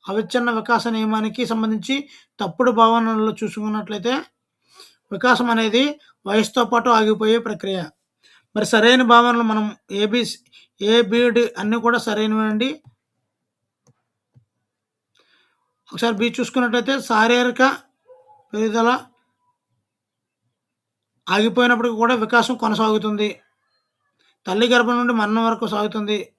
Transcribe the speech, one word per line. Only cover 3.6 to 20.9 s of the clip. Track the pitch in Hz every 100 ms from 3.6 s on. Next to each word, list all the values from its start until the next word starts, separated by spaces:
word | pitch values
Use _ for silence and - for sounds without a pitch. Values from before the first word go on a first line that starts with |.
| 214 214 214 208 226 269 - _ _ _ _ - - _ _
వికాసం | 196 247 247 247
అనేది | 226 220 226 285 294 _ _ 196
వయసుతో | 214 214 254 240
పాటు | 233 240 226
ఆగిపోయే | 214 214 214 226 233
ప్రక్రియ. | 214 202 190 151 _ _ _ _ _ _
మరి | 214 214
సరైన | 220 226 254 240
భావనలు | 240 240 233 226
మనం | 214 214 - _ 196
ఏబిసి, | 208 240 220 - _ - _ _
ఏబిడి | 202 233 202 233 240 233 233 -
అన్నీ | 208 233
కూడా | 226 233 233
సరైనవే | 208 214 214 214
అండి. | 214 262 302 - _ _ _ _ _ _ _ _ _ _ _ _ _ _ _ _ _ _ _ _ _ _ _ _ _ _ _ _ _ _
ఒకసారి | - 233 202
బి | 233 233
చూసుకున్నట్లయితే | 240 262 240 240 240 269 -
శారీరక | 214 226 240 247 247 262 - _ _ _ - _ _ _
పెరుగుదల | 214 220 226 233 254 - _ _ _ _ _ _ _ _ _ _ _ _ _ _ _ _ _ _